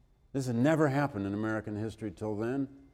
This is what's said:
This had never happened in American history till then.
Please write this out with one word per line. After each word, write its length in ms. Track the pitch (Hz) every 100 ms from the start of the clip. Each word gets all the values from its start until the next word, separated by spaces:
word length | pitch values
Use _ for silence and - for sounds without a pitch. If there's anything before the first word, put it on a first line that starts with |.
| _ _ _
This 160 | 135 127
had 80 | 117
never 320 | 139 160 151
happened 400 | 139 143 104 98
in 60 |
American 420 | 101 110 110 107 104
history 360 | 110 101 110
till 260 | - 107 104
then. 320 | 117 135 135 - -